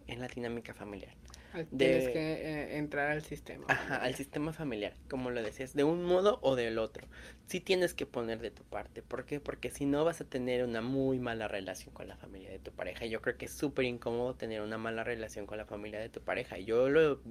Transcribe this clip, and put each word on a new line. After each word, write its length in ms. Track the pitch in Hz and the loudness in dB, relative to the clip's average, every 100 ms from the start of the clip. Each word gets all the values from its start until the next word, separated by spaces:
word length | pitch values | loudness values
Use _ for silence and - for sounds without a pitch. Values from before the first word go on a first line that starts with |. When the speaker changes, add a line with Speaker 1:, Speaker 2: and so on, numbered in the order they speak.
| - | -12
Speaker 1:
en 120 | 120 | -8
la 80 | 127 | -6
dinámica 460 | 123 120 117 110 | -4 -4 -4 -8
familiar. 400 | 101 101 98 - - - - - | -10 -8 -8 -12 -16 -18 -18 -12
Speaker 2:
Al-, 140 | 175 160 | -8 -6
Speaker 1:
De 60 | 131 | 4
Speaker 2:
tienes 300 | 131 131 131 | 6 6 4
que, 240 | 156 156 | 2 0
eh, 440 | 160 156 151 135 147 | -2 -2 -4 -2 -2
entrar 340 | 147 147 147 | -2 0 2
al 120 | 151 | 0
sistema 420 | - 151 - - - | -4 -10 -10 -10 0
Speaker 1:
Ajá, 140 | 139 - 135 | 0 2 0
al 40 | |
Speaker 2:
familiar. 160 | 127 139 | 0 -2
Speaker 1:
sistema 360 | 139 151 156 | -4 -2 -4
familiar, 420 | 160 147 107 98 - - | -2 -4 -2 -4 -6 -8
como 200 | 131 127 | -4 -2
lo 120 | 120 | -2
decías, 320 | 107 117 135 143 | -4 -6 -4 4
de 80 | |
un 200 | 143 175 | 4 4
modo 360 | 175 180 202 247 | 4 6 6 6
o 140 | 135 127 | 4 4
del 220 | 117 113 | 2 2
otro. 280 | 110 - - - - - - | 0 -4 -14 -16 -16 -18 -6
Sí 120 | 180 | -6
tienes 320 | - 185 175 | 2 4 4
que 120 | - 139 | 2 -4
poner 340 | 123 113 113 | -2 -2 -2
de 120 | 110 | -6
tu 120 | - | -8
parte. 380 | - 104 - 113 | -8 -8 -8 -12
¿Por 240 | - 123 - | -6 -6 -4
qué? 140 | 147 | -4
Porque 300 | 139 135 123 | -4 -4 -6
si 160 | - 143 | 0 4
no 180 | 143 | 6
vas 160 | 165 165 | 4 2
a 60 | 143 | -4
tener 380 | 131 123 123 | -2 2 2
una 180 | 123 113 | 2 0
muy 380 | 120 135 135 131 | 0 2 4 2
mala 280 | 123 113 104 | 0 -2 -2
relación 460 | 101 95 92 - | -2 -4 -8 -10
con 140 | - 92 | -12 -12
la 100 | 95 | -12
familia 320 | 95 95 95 | -14 -14 -12
de 100 | 95 | -12
tu 120 | 104 | -12
pareja. 340 | - 90 - 117 | -6 -6 -4 -4
Yo 160 | 110 | -2
creo 160 | 127 - | -2 -4
que 80 | 123 | -8
es 60 | |
súper 320 | - 143 139 127 | -2 -2 2 0
incómodo 500 | 120 120 117 123 127 | 0 -2 0 -2 -2
tener 260 | 113 110 | -4 -4
una 160 | 107 110 | -4 -4
mala 260 | 113 113 | -2 -2
relación 420 | 117 117 107 110 101 | -2 -4 -4 -8 -8
con 120 | 107 | -8
la 80 | 107 | -8
familia 340 | 104 107 107 | -8 -6 -6
de 100 | 110 | -8
tu 120 | - | -8
pareja. 360 | - 92 - 92 | -2 -2 -2 -6
Yo 320 | 101 117 131 | 2 6 8
lo 320 | 156 156 135 113 | 8 6 4 -4